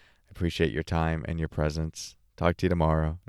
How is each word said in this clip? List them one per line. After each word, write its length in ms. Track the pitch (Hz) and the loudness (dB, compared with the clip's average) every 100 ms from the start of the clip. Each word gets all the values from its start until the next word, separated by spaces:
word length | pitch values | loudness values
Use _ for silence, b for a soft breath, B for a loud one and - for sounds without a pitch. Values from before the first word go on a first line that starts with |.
| b b b | b b b
I 40 | |
appreciate 400 | - 85 - 80 | -4 -2 2 0
your 100 | 67 | 0
time 420 | - 82 80 80 - | -2 0 0 -2 -4
and 100 | 82 | -4
your 100 | 80 | -4
presence. 680 | - 76 78 80 - - - _ - | 0 -2 0 -4 -6 -16 -18 _ -2
Talk 200 | 82 87 | 0 2
to 80 | 92 | 2
you 40 | |
tomorrow, 500 | 87 80 80 78 87 | 4 4 4 0 -4